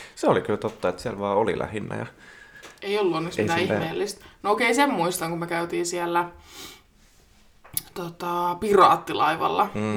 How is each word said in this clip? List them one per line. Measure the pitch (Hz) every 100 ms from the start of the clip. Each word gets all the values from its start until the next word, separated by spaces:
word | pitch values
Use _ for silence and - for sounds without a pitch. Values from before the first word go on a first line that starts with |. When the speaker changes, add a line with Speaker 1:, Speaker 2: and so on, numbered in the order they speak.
| - -
Speaker 1:
Se | 311
oli | 113
kyllä | - 104
totta, | 110 - 90
että | 90
siellä | 123 101
vaan | 101 101
oli | 110 85
lähinnä | - 107 92 110
ja | 120 - - - - - - -
Speaker 2:
Ei | 202 202
ollut | 190 160
onneksi | 160 -
Speaker 1:
Ei | 104
Speaker 2:
mitään | 170
Speaker 1:
silleen | 180 107
Speaker 2:
ihmeellistä. | - - 208 - - -
No | 196
okei, | 220 240
sen | 247 285
muistan, | 208 175 180 165
kun | 170
me | 170
käytiin | 170 170 170 170
siellä, | 175 175 170 175 - - - - - _ _ _ _ - _ - _ - - -
tota, | - 170 170 175 175 175 175
piraattilaivalla, | 220 202 175 165 165 151 147 165 160 170 196
Speaker 1:
Mm. | 208 214